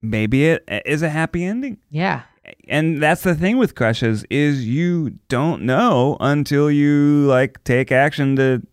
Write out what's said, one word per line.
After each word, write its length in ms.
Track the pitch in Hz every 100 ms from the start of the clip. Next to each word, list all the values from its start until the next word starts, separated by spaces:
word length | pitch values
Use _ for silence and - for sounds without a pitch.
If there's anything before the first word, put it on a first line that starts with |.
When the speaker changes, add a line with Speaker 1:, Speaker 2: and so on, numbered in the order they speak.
Speaker 1:
Maybe 440 | 110 107 110 131 156
it 180 | 165 - 104 -
is 160 | 147
a 80 | 160
happy 340 | 151 165 175
ending. 340 | 180 226 269 220 _
Speaker 2:
Yeah. 320 | 147 165 143 - _ - 50 -
Speaker 1:
And 340 | 147 160 156
that's 220 | 151 175
the 120 | 190 160
thing 220 | 180 247
with 180 | 220 -
crushes 500 | 113 113 117 107 -
is 360 | 135 147 139 113
you 460 | 135 175 175 147 101 _
don't 340 | 123 151 123
know 540 | 110 131 240 143 131 -
until 500 | 131 147 139 143 147
you, 560 | 147 143 147 143 147 143
like, 360 | 127 131 -
take 280 | - 123 131
action 440 | 131 147 151 139 135
to 260 | 135 127 -